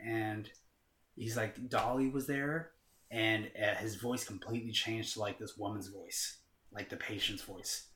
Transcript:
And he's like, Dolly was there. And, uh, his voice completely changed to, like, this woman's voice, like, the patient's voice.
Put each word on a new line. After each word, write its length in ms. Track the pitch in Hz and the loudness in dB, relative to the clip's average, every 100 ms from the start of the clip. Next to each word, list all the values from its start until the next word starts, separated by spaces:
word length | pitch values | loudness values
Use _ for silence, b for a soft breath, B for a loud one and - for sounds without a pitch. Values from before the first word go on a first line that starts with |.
And 500 | 113 113 107 107 107 - _ _ _ _ _ - | 2 2 2 0 -6 -12 _ _ _ _ _ -6
he's 220 | 110 117 | -2 0
like, 320 | 110 113 123 | 0 -2 0
Dolly 400 | 110 110 127 135 | 4 4 4 4
was 180 | 135 131 | 2 0
there. 440 | 139 143 156 160 _ _ _ - | 0 2 0 -4 _ _ _ -8
And, 400 | 110 110 110 104 - | 2 4 4 2 2
uh, 140 | 104 101 | 4 4
his 200 | 107 98 | 0 -2
voice 300 | 120 123 - | 0 0 -2
completely 460 | 101 - 117 117 | -6 -2 -2 0
changed 420 | 107 - 113 110 | 0 2 0 0
to, 60 | - | 0
like, 200 | 104 - | -2 -2
this 160 | 107 - | -8 -4
woman's 300 | 104 104 92 | -2 -2 -6
voice, 520 | 98 - - - - _ _ - | -10 -6 -2 -2 -4 _ _ -16
like, 180 | 104 101 | -8 -6
the 80 | 98 | -4
patient's 460 | - 104 - 98 | -4 0 0 0
voice. 440 | - 95 - - - | -6 -8 -4 -4 -4